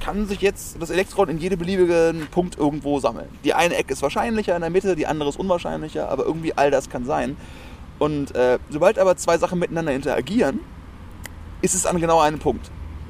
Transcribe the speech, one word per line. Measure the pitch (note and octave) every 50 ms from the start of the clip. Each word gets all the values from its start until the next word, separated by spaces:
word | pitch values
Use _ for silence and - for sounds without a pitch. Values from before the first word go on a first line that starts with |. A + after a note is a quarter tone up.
kann | - C#3+ E3 G#3 G#3+
sich | F#3+ G3+ F3+
jetzt | G3+ G3+ F#3+ - - - - D#3+
das | E3+ E3
Elektron | E3 F3+ G3+ - - G3+ G3 -
in | E3 D3+
jedem | F3 F#3 G3 E3
beliebigen | E3+ F3+ G3 F#3 F3+ E3+ F3 E3 E3 E3 E3 E3 D3+ -
Punkt | - F3+ F3+ F3+ - -
irgendwo | D3+ D3 D3+ D3 C3+ C#3+ C#3+ C#3
sammeln. | B2 A#2 A2+ D2+ C#2 C#2+ - - -
Die | D3 -
eine | - E3+ F3 -
Ecke | - - -
ist | C3+ -
wahrscheinlicher | C#3 D3 - A3+ A3+ A#3+ A3+ G#3+ G3+ G#3 F3
in | F3
der | E3 E3
Mitte, | E3+ F#3+ G3+ F#3+ F3
die | D#3 -
andere | - D3 D3+ D3 C#3+
ist | C#3+ -
unwahrscheinlicher, | F#3+ G3 F3+ E3+ - D#3+ D#3 D#3 D#3 D3+ - D3+ - -
aber | C#3 C3 -
irgendwie | A#2+ D#3 D#3+ D#3+ D#3 -
all | - C#3+ C#3+
das | C#3 C3+ - -
kann | - C3 A#2+
sein. | C3+ D#3 D3 B2 A#2+ - - - - - - - - - - - - - -
Und, | D3 D3+ D3+ C#3+ C#3 - -
äh, | B2 B2+ B2+ B2 - - -
sobald | C#3 D3 E3+ G3+ A3 F3+
aber | F#3+ F#3 F3+
zwei | - - F3 E3+ D#3+
Sachen | E3+ F3 F#3 F3
miteinander | F3 - E3 E3 E3 D3+
interagieren, | B2+ C#3 C#3 C#3+ - - B2+ C#3 G3+ B3 E3 C#3 - D#4+ - - - - - - - - - - - - - - - - - - - -
ist | - F#3 -
es | F#3 -
an | - F3+ E3+
genau | E3 E3 E3 D#3+
einem | D3+ D3+ D#3 C#3
Punkt | - C#3+ A2+ - - - - - - - - - -